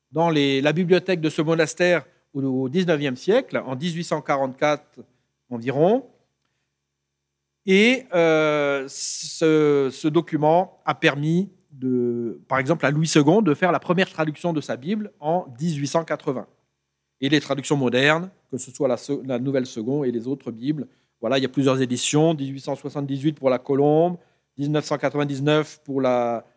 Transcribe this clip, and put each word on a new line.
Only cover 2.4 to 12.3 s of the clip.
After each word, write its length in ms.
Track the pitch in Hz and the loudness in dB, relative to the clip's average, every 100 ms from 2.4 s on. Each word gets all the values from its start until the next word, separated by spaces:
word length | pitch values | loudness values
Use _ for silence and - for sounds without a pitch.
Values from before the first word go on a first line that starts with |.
au 280 | 135 131 131 | -2 -2 0
dix-neuvième 460 | 156 180 156 143 127 | 0 2 0 0 -4
siècle, 420 | - 233 262 123 | 0 0 0 -6
en 180 | 117 131 | -6 -6
dix-huit 280 | 175 165 | -6 -6
cent 180 | 170 160 | -6 -6
quarante-quatre 800 | 147 143 135 127 151 147 - - - _ _ _ _ | -2 -2 -2 0 0 0 -6 -20 -20 _ _ _ _
environ. 580 | 120 120 131 170 247 - _ _ _ _ _ _ _ _ _ _ _ _ _ _ _ - | -8 -4 2 4 2 -2 _ _ _ _ _ _ _ _ _ _ _ _ _ _ _ 2
Et, 400 | 190 220 262 - | 6 6 2 0
euh, 720 | 180 165 156 156 151 143 139 135 | 2 4 4 2 2 0 -2 -4
ce, 1040 | - - - 156 - 160 156 151 143 135 | -8 -8 -8 -10 -2 2 4 4 4 2
ce 160 | 127 160 | -2 0
document 720 | 151 165 156 151 170 185 _ - | 0 0 0 2 2 0 _ -6
a 100 | 143 | 0
permis 560 | 160 139 151 170 202 _ _ | 0 0 0 0 -2 _ _
de, 720 | 143 127 127 120 120 117 | -8 -2 0 0 -2 -6